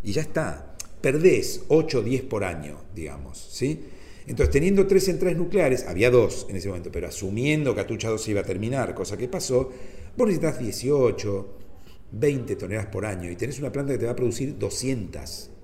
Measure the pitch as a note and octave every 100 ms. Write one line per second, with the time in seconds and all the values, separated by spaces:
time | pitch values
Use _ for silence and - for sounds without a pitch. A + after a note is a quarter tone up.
0 | G2+ G#2 D#3 E3 B2 D2+ - - - -
1 | C#3+ C#3+ F3+ B2 - - - D3+ D3+ B2+
2 | A2 C3 - A2 F#2+ D#2+ D2 D2 - F2
3 | D2+ C#2+ C#2 - - - C3 D#3 - -
4 | - - - A#2+ - C#3 E3+ G3 F#3+ F#3+
5 | F#3+ E3 F3+ D#3+ E3+ G3+ D3 B2+ - F2+
6 | A#2+ B2 G#2+ - - F#2+ G2 F2+ F2 E2+
7 | E2+ - F#2+ G#2 C#3 D3+ C#3 G#2 F#2+ A2+
8 | A2+ A2 A2 G2+ F#2+ F#2+ A2 C3+ G2+ E2
9 | F#2 G2+ B2 F#3 - B2+ C3 - - -
10 | - - A#3 E3 D#3 A2+ A#2+ - B2 C#3+
11 | A#2+ G2 G#2 G2 G2 - - - - -
12 | - G#2 D3 C#3 G#2 G2 F2+ G#2+ G2+ F#2+
13 | G#2+ F#2 F2 F2 A2+ C3+ C#3 C#3 C#3 B2+
14 | A#2 B2 B2 A2+ C#3 G2+ G#2 - B2+ B2+
15 | F#2 D2 C#2+ - - -